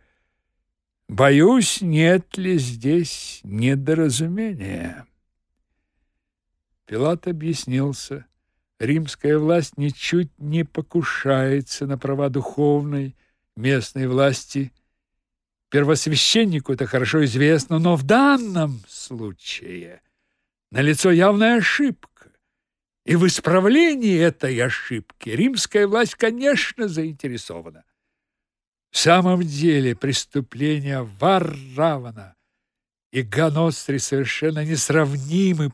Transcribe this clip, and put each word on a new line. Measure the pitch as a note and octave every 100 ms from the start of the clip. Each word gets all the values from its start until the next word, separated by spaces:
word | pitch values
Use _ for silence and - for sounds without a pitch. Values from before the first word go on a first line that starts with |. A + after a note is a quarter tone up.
| _ _ _ _ _ _ _ _ _ _ -
"Боюсь, | G2+ C#3 C#3+ F3+ B3+ G3 -
нет | F3+ D#3 E3 F#3 - -
ли | F#3 F3
здесь | B2 A#2 B2+ E3+ E3 - - -
недоразумения?" | G2+ G#2 B2 C#3 C3+ D#3+ D#3 A#2+ D#3+ F#3+ A3 E3+ F#2+ F#2 E2+ - - _ _ _ _ _ _ _ _ _ _ _ _ _ _ _ _ _ -
Пилат | G#2+ D3 F3 F#3
объяснился. | E3 D#3 D#3 - B2+ C#3 C3+ - C#3+ - _ _ _ _ -
Римская | A2+ D#3 D3+ - C#3+ D3+
власть | D#3 E3+ C#3+ -
ничуть | C#3+ - - E3+ E3+ -
не | D3 D#3+
покушается | D#3 - D3+ F3 C#3+ - C#3 C3 C3+ C#3 B2+ - C#3+
на | C3+
права | C3+ C#3 C#3+
духовной | C3+ - - D3 D3 D3 C#3+ C3+ - _ _ _ -
местной | B2+ C3+ G#2+ C3+ B2+
власти. | B2+ C#3 B2+ - C#3 C3+ _ _ _ _ _ _ _ _ _ _
Первосвященнику | D3 C#3+ D3+ D#3 D3+ - A3 A3 D#3 -
это | C3 B2
хорошо | C3 B2 D#3 C#3
известно, | B2+ D3 D#3+ - D#3+
но | F3 E3
в |
данном | C3+ A3+ C#4 C4+ A3+ F3 D3+ A#2+ -
случае | - - B2 G#2+ F2+ - - F2+ F2+ E2+ F2 _ _ _ _ _ _ _
налицо | A2+ D3 D3+ F#3+
явная | E3+ F#3+ G3+ A3 A#3+
ошибка. | F3+ - C#4+ - - _ _ _ _ _ _ _ _ _ -
И | E3
в | F3+
исправлении | - D#3 F#3 G3 C#4+ E4+ C#4+ A3 E3+
этой | E3 - C3 A#2+
ошибки | B2+ - - A#2 - _ A2+
римская | A2+ B3 A#3+ - G#3 G3+
власть, | A3 A#3 -
конечно, | A3+ A#3 C#4 C4+ - - G#3
заинтересована. | D#3+ D#3+ D3 C#3 A#2+ - E2+ E2 D2 _ _ _ _ _ _ _ _ _ _ _
В | -
самом | D#3+ F3+ F#3 F3+
деле | E3+ C#3+ E3 D3 C3 A#2
преступления | C#3 B2 - C#3+ A#2+ A#2 D3+ D3+ C#3 C3+ A#2 G2
Варравана | D#3+ F#3+ D#3+ D3 C3+ C3 D#3+ C#3+ A#2+ A2 G2 _ _ _ _ _ _ _ _
и | C3
Ганоцри | A2+ A2+ D#3+ D3+ E3 - - C3+
совершенно | - C#3 B2+ - D#3 D#3 D3+
несравнимы | D#3 - D#3 C#3+ C#3+ C#3 F3 G3 E3 C#3+